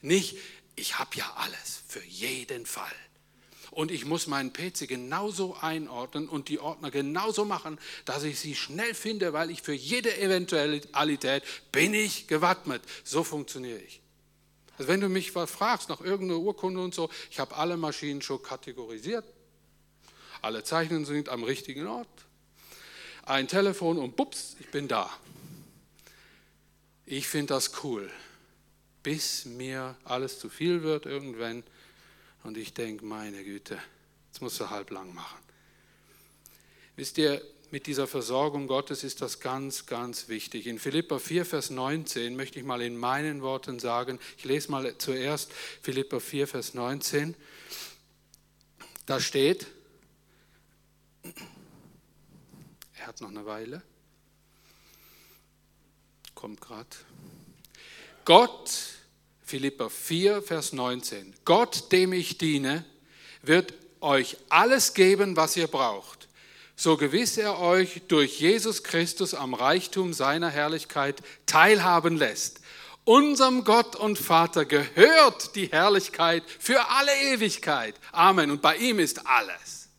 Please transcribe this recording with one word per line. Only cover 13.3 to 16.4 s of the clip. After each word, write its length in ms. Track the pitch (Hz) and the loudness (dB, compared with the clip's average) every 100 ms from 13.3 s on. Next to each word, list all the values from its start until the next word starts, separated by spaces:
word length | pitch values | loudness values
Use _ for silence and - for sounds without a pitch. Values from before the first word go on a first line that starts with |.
| 151 139 135 127 110 | -6 -10 -12 -10 -12
ich. 220 | 92 - _ _ _ _ _ _ _ - | -14 -20 _ _ _ _ _ _ _ -8
Also 100 | 131 | 0
wenn 140 | 190 | 0
du 80 | 196 | 2
mich 240 | 185 185 | -2 -4
was 160 | 180 165 | -6 -6
fragst 400 | - 214 226 - | -2 -2 -2 -4
nach 120 | 151 | -8
irgendeiner 400 | 165 196 185 165 | -4 -4 -2 -2